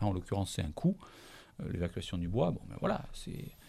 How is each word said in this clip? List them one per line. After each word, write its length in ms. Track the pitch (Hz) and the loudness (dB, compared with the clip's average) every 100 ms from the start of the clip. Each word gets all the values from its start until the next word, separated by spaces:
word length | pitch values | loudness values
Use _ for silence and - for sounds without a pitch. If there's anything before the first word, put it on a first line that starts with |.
Là, 60 | 104 | 2
en 60 | |
l'occurrence, 400 | 92 - 101 92 | 2 2 0 2
c'est 80 | - | 0
un 80 | 80 | -2
coût. 260 | - 175 196 - - - - - - | 4 4 4 -4 -18 -18 -18 -14 -6
Euh, 100 | - | -4
l'évacuation 460 | 87 85 - - 90 | 0 0 -2 -4 -2
du 100 | 85 | 2
bois, 220 | 110 170 | 4 4
bon, 100 | - 98 | 2 -6
ben 60 | - | -2
voilà, 240 | - - - | 0 0 -4
c'est 400 | - - - - - | -8 -8 -6 -8 -12